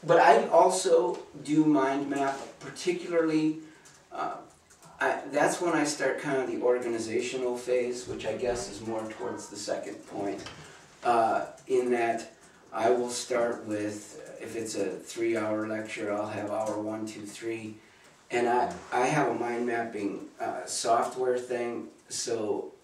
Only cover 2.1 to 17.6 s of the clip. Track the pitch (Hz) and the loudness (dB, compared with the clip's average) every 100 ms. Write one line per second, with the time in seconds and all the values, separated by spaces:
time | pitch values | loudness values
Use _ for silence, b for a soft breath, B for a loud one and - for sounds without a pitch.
2.1 | 139 139 135 - - 131 - 180 175 175 | 0 0 -2 -10 -14 -16 -6 -2 -2 0
3.1 | 170 160 156 156 156 B B B B _ | 2 4 4 2 0 B B B B _
4.1 | 110 - - - - _ - - - 165 | -6 -6 -6 -14 -20 _ -20 -20 -2 -2
5.1 | - 143 143 160 - 175 156 147 - - | 0 -2 2 2 2 2 2 2 0 0
6.1 | - 147 131 127 117 123 123 120 113 110 | 0 -2 -2 0 0 2 2 0 -4 -2
7.1 | 110 - 131 123 123 123 127 123 123 - | -2 -2 -2 -4 -4 0 0 0 -4 -8
8.1 | 107 - 104 104 92 - 101 113 110 107 | -8 -6 -2 -2 -2 -6 -10 -6 -6 -6
9.1 | 107 107 104 - 104 - - - - - | -8 -8 -8 -12 -12 -6 -6 -6 -12 -12
10.1 | - 101 95 - B B B B B - | -8 -6 -6 -10 B B B B B 0
11.1 | 117 113 - - - - 127 123 120 117 | 4 4 2 -2 -10 0 2 4 2 2
12.1 | - - - B B - 95 117 123 120 | 0 -4 -16 B B -12 0 2 4 2
13.1 | 117 - 120 117 113 110 107 104 107 - | -4 -2 0 0 -2 -4 -4 -4 -6 -12
14.1 | - - - 113 117 110 110 95 - - | -16 -16 -14 -10 -8 -6 -2 -4 -4 -10
15.1 | 120 113 113 107 107 107 110 107 - 104 | -4 0 0 0 -2 -2 -6 -6 -6 -4
16.1 | 104 107 107 104 107 110 107 107 110 107 | -2 -4 -4 -4 -2 -2 -4 -4 -6 -8
17.1 | 107 104 - 117 113 | -10 -12 -10 -6 -6